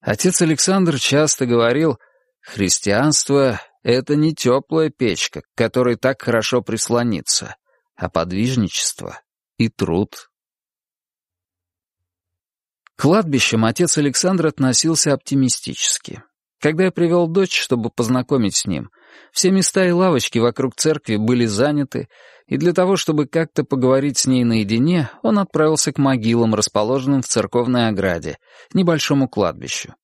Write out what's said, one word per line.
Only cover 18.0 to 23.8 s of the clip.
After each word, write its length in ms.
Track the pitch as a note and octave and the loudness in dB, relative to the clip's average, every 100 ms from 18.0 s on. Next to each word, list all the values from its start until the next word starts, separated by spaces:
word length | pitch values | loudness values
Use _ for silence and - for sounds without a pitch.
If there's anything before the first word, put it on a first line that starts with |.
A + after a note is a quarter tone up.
| A#2 B2+ B2 C#3 G#2 - | 0 0 0 0 0 -2
с 100 | - | -6
ним, 240 | D#2+ A#1 _ _ - - | -6 -8 _ _ -20 -14
все 180 | - F#3 | 0 2
места 360 | F#3+ - - F#3 | 2 2 0 2
и 40 | |
лавочки 480 | F3 F#3 C#3+ - A#2+ | 2 2 2 0 0
вокруг 360 | A#2 - C3 | 0 0 -4
церкви 420 | - D#3 D#3 - G#2+ | 0 -2 -2 -2 -2
были 280 | A2 B2 | 2 2
заняты, 640 | A#2 G2+ C#3+ D3 C3+ A#2+ - _ - - _ | 2 0 0 0 -2 -6 -10 _ -20 -20 _
и 100 | C3+ | 0
для 160 | E3 | 0
того, 240 | E3+ F#3 G3 | 2 2 2
чтобы 300 | - D#3 D3 | 0 0 0
как-то 380 | E3 D#3+ - | -2 -2 -4
поговорить 540 | C#3 C3+ | -2 0